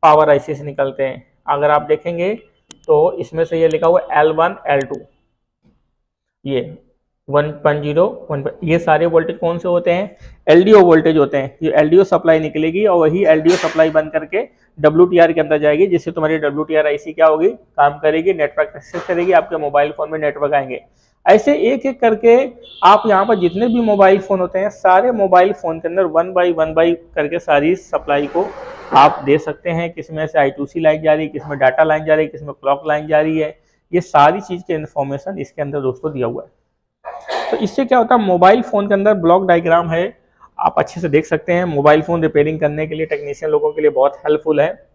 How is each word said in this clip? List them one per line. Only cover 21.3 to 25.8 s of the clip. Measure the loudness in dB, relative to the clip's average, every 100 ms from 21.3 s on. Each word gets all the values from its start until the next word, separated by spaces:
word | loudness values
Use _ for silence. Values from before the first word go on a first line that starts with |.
| 2 2 0 0
एक | -2 -4
एक | -2
करके | 0 2 4 4 2 -8 -20 2
आप | 4 4 4
यहाँ | 0 2
पर | 0
जितने | 0 0 -2
भी | 0
mobile | 0 4 4 4
phone | 0 -4
होते | -4 -4
हैं, | -6
सारे | -2 2 4 2
mobile | 0 2 4 4
phone | 0 -6 -6